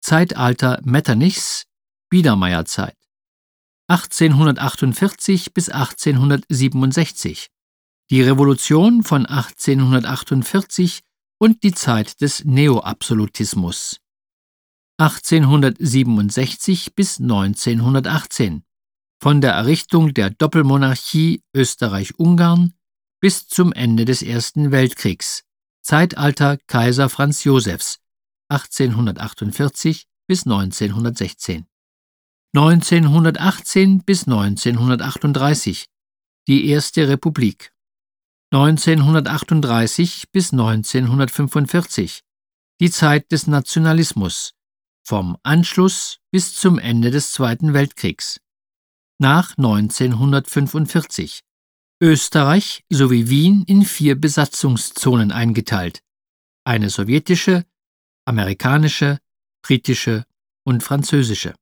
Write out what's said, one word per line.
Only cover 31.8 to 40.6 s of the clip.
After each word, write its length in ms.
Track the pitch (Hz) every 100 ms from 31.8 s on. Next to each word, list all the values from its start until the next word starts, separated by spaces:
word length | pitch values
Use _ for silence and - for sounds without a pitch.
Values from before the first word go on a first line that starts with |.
| _ _ _ _ _ _ _
Neunzehnhundertachtzehn 1500 | 143 151 170 - 170 156 156 165 - 190 - - - 190 190
bis 220 | - 190 -
neunzehnhundertachtunddreißig, 1600 | 113 98 101 - 120 123 127 - - 147 139 139 151 - 92 - _ _ _ _ _ -
die 200 | 139 135
Erste 400 | 147 143 - 147
Republik. 680 | 135 170 151 117 - - _ _ _ _ _ _ _ _
Neunzehnhundertachtunddreißig 1800 | 139 147 156 - 160 143 160 139 151 - 160 135 117 113 - 175 - -
bis 200 | 190 180
neunzehnhundertfünfundvierzig, 1700 | 131